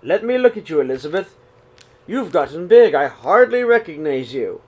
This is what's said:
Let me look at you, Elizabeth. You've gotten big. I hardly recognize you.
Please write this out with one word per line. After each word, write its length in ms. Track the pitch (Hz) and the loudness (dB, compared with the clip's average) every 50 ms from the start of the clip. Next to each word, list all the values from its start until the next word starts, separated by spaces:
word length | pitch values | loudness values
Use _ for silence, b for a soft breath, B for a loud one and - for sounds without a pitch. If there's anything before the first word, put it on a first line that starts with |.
Let 200 | - 123 170 214 220 | -4 -2 -4 -4 -2
me 140 | 233 254 254 | -2 -4 2
look 180 | 254 240 233 | 2 0 0
at 140 | 214 - - | 0 -12 -4
you, 100 | 160 151 | -2 -2
Elizabeth. 540 | 135 127 131 131 143 151 156 190 - - _ _ _ _ _ _ _ _ _ b b b b b b | 0 0 -4 -8 -8 -6 -6 -6 -8 -8 _ _ _ _ _ _ _ _ _ b b b b b b
You've 240 | - 196 262 254 170 | -8 -6 -6 -6 -2
gotten 380 | - 175 143 135 143 165 175 180 | -2 -2 -2 -2 -6 -12 0 6
big. 260 | 220 240 240 196 147 | 6 8 8 6 4
I 140 | 143 143 135 | 0 -2 -2
hardly 560 | - - - 135 185 214 247 226 233 247 247 | -6 -10 -2 0 4 4 4 2 2 -4 0
recognize 680 | 233 233 233 226 - 156 147 156 151 139 131 127 113 | 2 0 0 0 -4 -12 -8 -6 -4 -4 -4 -6 -8
you. 280 | 123 135 113 95 90 90 _ | -8 -8 -8 -8 -8 -14 _